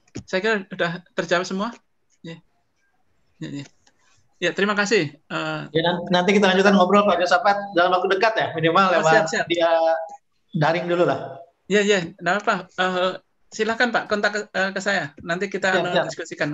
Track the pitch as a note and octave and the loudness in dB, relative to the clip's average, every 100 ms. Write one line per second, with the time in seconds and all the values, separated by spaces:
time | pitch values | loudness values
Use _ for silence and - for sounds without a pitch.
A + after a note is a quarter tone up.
0 | _ - - F#3 G#3+ G#3+ G3 F#3 F3 F3 | _ -16 -6 -2 0 -2 -4 -4 -4 -4
1 | - - E3+ F3 F#3 F#3+ A3+ - _ _ | -8 -8 -2 -2 -2 -6 -6 -8 _ _
2 | _ _ E3 E3 _ _ _ _ _ _ | _ _ -18 -18 _ _ _ _ _ _
3 | _ _ _ _ D#3+ C#3 C#3 _ _ _ | _ _ _ _ -12 -12 -14 _ _ _
4 | _ _ _ _ F3 D#3+ G3+ G3+ G3+ A3 | _ _ _ _ -4 0 0 0 0 0
5 | D3 - - D#3+ D#3 D#3 D3 D#3+ E3+ F3 | 0 -6 -10 -6 -6 -8 -4 -2 0 -2
6 | - F3+ F3+ G3+ G3 F#3 G3 G3 F3+ G3+ | 0 2 4 4 4 4 4 4 4 4
7 | G3+ F3 F3 F3+ G3+ G3+ - E3 F3+ F3+ | 4 2 2 2 2 0 0 0 2 2
8 | G3 F#3+ A3 G#3 C#3 D#3+ E3 F3 F#3+ E3+ | 0 2 2 0 -4 -2 2 4 4 4
9 | D#3 D#3+ D#3+ G#3+ E3 E3+ E3+ E3 E3 D#3+ | 4 4 2 -2 -2 0 2 4 2 0
10 | - - _ _ _ D#3+ D3 E3+ F3 F3 | -4 -16 _ _ _ 0 0 0 -2 2
11 | D#3 - - - - _ - G3+ G3+ G3 | 2 0 -6 -14 -20 _ -2 0 2 0
12 | E3 - F3 G3 A#3 G3 F3 - F#3 F3+ | -2 -6 -2 -2 -2 -4 -6 -4 -2 0
13 | F#3 F#3 _ _ _ - G#3+ A3+ B3 G#3+ | -2 -4 _ _ _ -6 -4 0 0 -2
14 | - G#3 G#3 G#3 G#3 F#3 F#3+ F#3+ G3 F#3+ | -2 -2 -2 -4 -6 -4 -4 -4 -4 -2
15 | D3 - E3+ F3 G3 G3 F#3+ F#3 F3 F3+ | -4 -8 -6 -4 -4 -2 0 0 0 -2
16 | D#3+ - E3 F3 D3 | -2 -6 -12 -6 -6